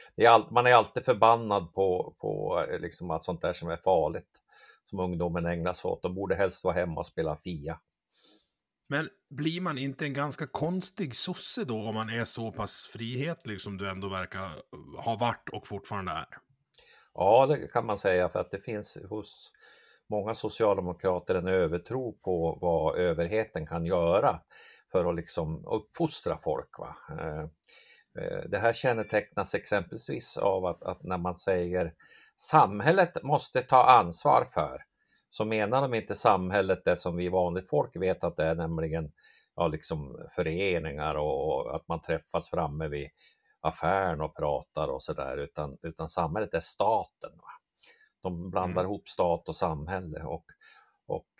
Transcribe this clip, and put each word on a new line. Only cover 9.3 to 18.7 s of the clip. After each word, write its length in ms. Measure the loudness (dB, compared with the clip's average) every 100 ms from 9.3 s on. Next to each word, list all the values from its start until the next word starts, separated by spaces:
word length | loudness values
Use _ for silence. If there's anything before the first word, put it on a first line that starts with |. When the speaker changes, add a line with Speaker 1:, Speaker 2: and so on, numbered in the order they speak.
Speaker 2:
blir 300 | -4 -4 -2
man 180 | -4 -4
inte 260 | -4 -4
en 80 | -4
ganska 340 | -4 -4 -4 -8
konstig 720 | -4 -2 -2 -6 -6 -6 -4
sosse 480 | -4 -4 -6 -6
då, 180 | -4 -4
om 120 | -4
man 160 | -4 -2
är 140 | -4
så 280 | -4 -6 -6
pass 380 | -6 -8 -8 -10
frihetlig 680 | -10 -8 -4 -4 -6 -8 -8
som 180 | -8 -6
du 120 | -6
ändå 180 | -6 -6
verkar 400 | -6 -6 -8 -10 -12 -16 -20 -16 -8
ha 120 | -4 0
varit 320 | -2 -2 -8
och 140 | -12 -10
fortfarande 460 | -10 -8 -8 -6
är? 260 | -6 -8 -14 _ _ _ -20 -20 -20 _
Speaker 1:
Ja, 320 | 0 6 6 6
det 260 | 2 0
kan 140 | -2 -2
man 120 | 0
säga, 300 | 2 4 2
för 120 | 0
att 100 | -4
det 100 | -6
finns 380 | -8